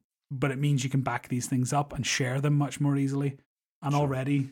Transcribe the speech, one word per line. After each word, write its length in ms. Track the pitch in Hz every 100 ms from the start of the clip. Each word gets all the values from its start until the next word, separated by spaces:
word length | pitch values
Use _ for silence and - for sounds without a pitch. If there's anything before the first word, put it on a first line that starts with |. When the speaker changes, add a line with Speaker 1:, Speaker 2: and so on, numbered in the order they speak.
| _ _ -
Speaker 1:
but 200 | 131 139
it 60 | 135
means 260 | 147 139
you 60 | 127
can 120 | 139
back 280 | 123 120 -
these 180 | 123 -
things 240 | 127 123
up 220 | 143 143
and 120 | - 117
share 360 | - 127 131
them 160 | 147 147
much 240 | 139 -
more 160 | 143 139
easily. 400 | 135 139 143 139 _ _ _ _
And 120 | 143
Speaker 2:
Sure. 80 | 147
Speaker 1:
already, 480 | 143 131 131 143 135